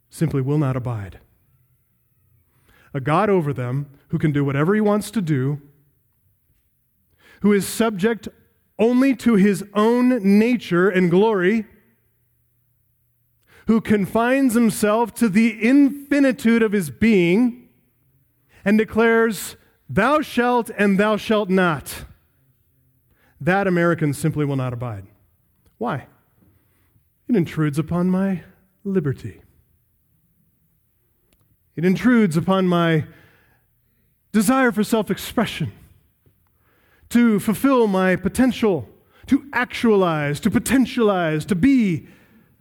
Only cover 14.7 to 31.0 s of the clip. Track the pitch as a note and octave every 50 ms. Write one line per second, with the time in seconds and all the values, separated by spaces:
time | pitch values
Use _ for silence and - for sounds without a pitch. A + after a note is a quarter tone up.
14.7 | - - - G#3 G#3 A3+ A#3+ G#3+ - - A#3+ A#3 E3 G#3+ A3+ A#3+ G#3+ A3 G#3 A3+
15.7 | C4+ C#4+ C#4+ C4+ C#4 - - - C#4+ C#4+ C#4 C4+ A#3 - - A3 A3+ A#3 A3+ A3
16.7 | G3 G#3 F3+ C#3+ A#2 - - A3+ A3+ F#3+ F3 E3+ F3 G#3+ B3+ B3 A3+ - - _
17.7 | _ _ _ _ _ _ _ _ _ _ _ _ _ _ _ _ _ _ _ G3
18.7 | G#3 G#3+ A3 - - G#3+ A3+ A#3 A3+ A3+ A3+ A#3 G#3+ E3 - - - - _ _
19.7 | _ _ _ _ C3 F3+ G3+ B3+ D4 D4+ D4 - - - A#3+ B3 B3 A#3+ A#3 -
20.7 | A3 - G3+ G#3 G3 F#3 G#3 G#3+ A3 G3+ - - A3 G#3 G#3 F3 F#3 F#3+ F#3 F3
21.7 | D#3 C3 - - - - - - - _ _ _ _ _ _ _ _ _ _ _
22.7 | _ _ _ _ _ _ _ _ _ _ _ _ _ _ C#3 D3+ F#3 G3 G3+ F#3+
23.7 | F3+ E3+ E3+ E3+ E3+ - D#3+ D3 C#3 - - D#3+ D3+ D3+ D3+ C#3 C#3 C3+ B2+ B2+
24.7 | B2 A#2+ B2 B2 A2 G2 F#2+ - _ _ _ _ _ _ _ _ _ _ _ _
25.7 | _ _ - - E3+ B2+ - - _ _ _ _ _ _ _ _ _ _ _ _
26.7 | _ _ _ _ _ _ _ _ _ _ _ - B3+ G3+ E3 - - D#3 D#3 D3
27.7 | C#3 D3+ D#3 D#3+ E3+ F3 F3 F#3 F#3 F#3 F#3+ G3 F#3+ D#3+ - - _ _ _ _
28.7 | _ _ _ G3+ F#3+ F#3+ D3+ C#3+ B2+ - - G#2 - - - _ _ _ _ _
29.7 | _ _ _ _ _ _ _ _ _ _ _ _ _ _ _ _ _ _ _ _
30.7 | _ _ _ _ _ _